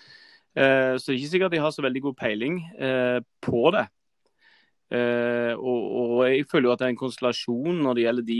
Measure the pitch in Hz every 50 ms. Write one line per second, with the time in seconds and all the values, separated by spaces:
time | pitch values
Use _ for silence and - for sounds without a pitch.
0 | - - - - - - - _ _ _ _ 143 139 135 135 135 131 131 131 127
1 | - - 139 127 139 147 170 185 190 185 165 156 147 156 151 - 143 131 127 135
2 | 135 143 135 - - 120 107 104 117 139 175 180 160 170 - - 139 131 131 127
3 | 127 123 123 123 120 - _ _ - - 127 120 120 156 185 208 120 - _ _
4 | _ _ _ _ _ _ _ _ _ _ _ _ _ _ _ _ _ _ 117 120
5 | 120 120 120 120 120 120 120 120 120 117 117 - - 127 123 120 104 101 - 120
6 | 123 117 120 123 127 127 135 139 147 - - 160 127 123 123 - 131 127 120 113
7 | 135 127 - - 127 123 117 - - - 120 120 139 165 180 175 147 131 123 120
8 | 117 117 120 123 120 113 117 117